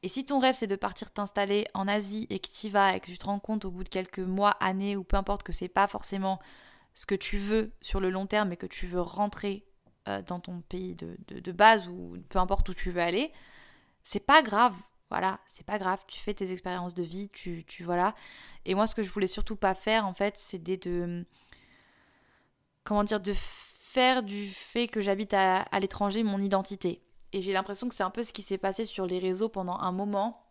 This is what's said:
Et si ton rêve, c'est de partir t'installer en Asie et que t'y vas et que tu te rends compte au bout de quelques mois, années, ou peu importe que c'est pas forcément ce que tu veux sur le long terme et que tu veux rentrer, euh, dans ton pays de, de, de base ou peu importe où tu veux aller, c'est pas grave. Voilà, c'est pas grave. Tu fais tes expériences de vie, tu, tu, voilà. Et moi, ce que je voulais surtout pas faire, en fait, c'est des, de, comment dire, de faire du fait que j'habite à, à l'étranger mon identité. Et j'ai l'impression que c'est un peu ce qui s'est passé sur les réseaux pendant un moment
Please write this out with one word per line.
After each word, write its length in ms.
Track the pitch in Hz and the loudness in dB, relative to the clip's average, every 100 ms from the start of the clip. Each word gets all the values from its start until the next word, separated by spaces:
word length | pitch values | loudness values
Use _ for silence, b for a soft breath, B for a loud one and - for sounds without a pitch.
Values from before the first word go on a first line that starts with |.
Et 40 | 185 | -4
si 180 | 262 269 | -6 0
ton 140 | 277 | 4
rêve, 160 | 262 254 | 4 4
c'est 100 | 214 | 0
de 100 | 196 | 0
partir 360 | 202 - - | -2 -6 -10
t'installer 560 | - 202 - 196 202 - - | -6 -4 0 2 2 2 -4
en 120 | 196 | 0
Asie 380 | 208 196 214 220 | 0 0 -4 -4
et 80 | 190 | -6
que 80 | - | -6
t'y 220 | - 214 | -6 0
vas 260 | 202 196 185 | 4 4 4
et 40 | |
que 60 | 180 | -4
tu 120 | 175 | -10
te 60 | - | -4
rends 140 | 202 | -4
compte 260 | - 214 196 | -2 -4 -4
au 60 | |
bout 120 | 175 | -8
de 60 | 185 | -6
quelques 300 | 190 185 - | -4 -4 -4
mois, 320 | 185 190 202 - | -2 2 4 4
années, 360 | 190 190 196 196 | 0 0 -2 -2
ou 80 | |
peu 120 | 180 202 | 2 2
importe 280 | 196 202 | 2 -4
que 100 | - | -2
c'est 140 | 165 180 | -4 -2
pas 200 | - 202 | 2 2
forcément 520 | 214 - 196 190 190 B B B B B - | 0 -4 -2 0 -2 B B B B B -14
ce 100 | - | -2
que 100 | 190 | -2
tu 220 | - 196 | 0 -2
veux 340 | 202 220 214 - | 2 2 0 -6
sur 180 | - 190 | -2 0
le 100 | 190 | 2
long 160 | 185 196 | 0 0
terme 260 | 214 208 | 2 2
et 60 | 175 | -2
que 80 | 185 | -8
tu 220 | - 180 | -6 -2
veux 120 | 180 | -2
rentrer, 640 | 170 - 208 - 208 196 - _ _ _ - | -2 0 -2 0 -4 -4 -8 _ _ _ -6
euh, 140 | 196 | -6
dans 160 | 180 175 | -4 -8
ton 220 | 170 175 | -8 -12
pays 340 | 170 180 185 170 | -8 -8 -8 -8
de, 200 | 165 180 - | -12 -12 -14
de, 120 | - | -12
de 120 | - | -10
base 360 | 175 214 220 180 | 8 10 10 4
ou 300 | 180 175 180 185 | -10 -10 -12 -2
peu 100 | 190 | 0
importe 280 | 185 196 - | 2 4 2
où 40 | |
tu 160 | 185 185 | 2 -2
veux 120 | 175 | 2
aller, 300 | 170 180 311 B B B B B B B | 2 2 -2 B B B B B B B
c'est 240 | - 202 - | -6 -4 6
pas 160 | 294 | 6
grave. 340 | 262 202 240 180 - _ _ | 8 4 4 2 -16 _ _
Voilà, 280 | - 185 - _ | -2 -2 -4 _
c'est 200 | - - | -18 -6
pas 120 | 208 | -2
grave. 260 | 185 190 - | 0 -2 -4
Tu 120 | - | -10
fais 140 | - | -6
tes 180 | 196 190 | -4 -4
expériences 440 | 185 185 180 175 175 | -4 -6 -6 -6 -4
de 80 | |
vie, 260 | 170 180 202 | -6 -6 -10
tu, 340 | - 185 165 160 | -10 -10 -10 -10
tu, 180 | - | -12
voilà. 320 | 170 175 185 220 B B B B - | -2 2 2 0 B B B B -2
Et 80 | |
moi, 140 | 190 220 | 2 2
ce 80 | - | 0
que 80 | |
je 80 | 202 | -4
voulais 160 | 208 190 | 0 -2
surtout 280 | - 202 214 | 0 -2 0
pas 200 | 196 185 | 0 0
faire, 320 | - 220 208 | 2 2 0
en 60 | |
fait, 220 | 185 202 208 | 0 -2 -2
c'est 200 | - 185 | -10 -8
des, 200 | 165 185 | -4 -4
de, 480 | 175 175 175 175 175 b b b b b b b b b b b b _ _ _ | -2 -2 -2 -6 -10 b b b b b b b b b b b b _ _ _
comment 200 | - 208 | -2 2
dire, 160 | 208 214 | 2 2
de 140 | 190 196 | 2 0
faire 880 | - - - - - - 254 254 | -2 -10 -14 -18 -4 4 6 4
du 240 | 208 202 202 | 0 -6 -8
fait 400 | 190 - 233 240 | -10 -6 -2 0
que 140 | 220 | 0
j'habite 340 | 202 196 208 196 | 0 0 2 4
à, 260 | 190 185 | 4 4
à 180 | - 196 | 2 0
l'étranger 440 | 190 - 202 202 | -2 -2 -2 0
mon 160 | 220 196 | 0 0
identité. 640 | 196 190 190 196 180 - _ - - | 2 0 0 -4 -4 -4 _ -20 -8
Et 80 | 196 | -6
j'ai 120 | 185 | 0
l'impression 340 | 190 196 202 247 | -2 -2 -4 -6
que 80 | - | -2
c'est 80 | |
un 60 | 190 | -4
peu 140 | 208 | -2
ce 100 | 240 | -4
qui 80 | - | -4
s'est 160 | 196 196 | -4 -2
passé 260 | 196 190 | 0 -2
sur 220 | 226 - 190 | -4 -4 -2
les 140 | 180 | 0
réseaux 300 | 185 185 220 | 0 0 -2
pendant 280 | 202 180 180 | -2 -4 -2
un 120 | 180 | -2
moment 520 | 180 202 202 214 233 _ | -2 0 0 -2 -4 _